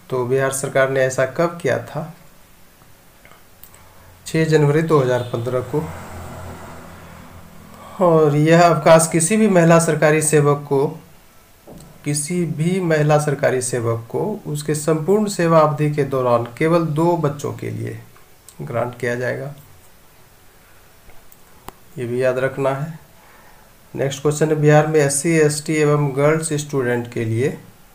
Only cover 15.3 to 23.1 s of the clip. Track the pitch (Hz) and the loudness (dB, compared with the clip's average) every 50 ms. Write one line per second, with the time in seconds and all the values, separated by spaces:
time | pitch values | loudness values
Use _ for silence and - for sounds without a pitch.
15.3 | - - 170 165 165 160 151 151 147 151 151 147 147 151 135 120 135 131 123 123 | -2 -2 0 4 4 4 4 4 2 0 -2 -2 0 -2 -2 -2 -2 0 0 2
16.3 | 120 117 117 - - - 156 160 170 170 165 151 143 151 170 175 175 160 147 143 | 2 0 0 -4 -4 -2 0 2 2 2 0 0 -2 0 0 0 0 0 0 -4
17.3 | 143 - - 117 110 110 117 113 110 110 117 117 113 113 - - - - - _ | -4 -4 -8 -10 -8 -8 -10 -10 -8 -8 -8 -10 -10 -12 -18 -20 -20 -20 -20 _
18.3 | - _ _ - - - 143 143 120 117 120 120 120 - 131 120 120 123 127 120 | -20 _ _ -20 -16 -14 -12 -8 -6 -6 -6 -6 -8 -8 -6 -6 -4 -4 -4 -6
19.3 | 123 131 135 147 147 - - - - - _ - - - - - - - - - | -6 -6 -10 -12 -14 -16 -20 -20 -20 -20 _ -20 -20 -20 -20 -20 -20 -20 -20 -20
20.3 | - - _ - _ - _ - - - - - _ - - - - - - - | -20 -20 _ -20 _ -20 _ -20 -20 -20 -20 -20 _ -20 -20 -20 -20 -20 -20 -20
21.3 | - - - - - - - - - - - - - 139 123 117 120 123 131 127 | -20 -20 -20 -20 -20 -20 -20 -20 -20 -20 -20 -18 -10 -10 -6 -4 -2 0 0 0
22.3 | 127 127 131 135 135 135 135 131 135 135 151 165 - - - - | 0 0 -2 -4 -4 -2 -2 -2 -2 -4 -6 -10 -10 -16 -18 -20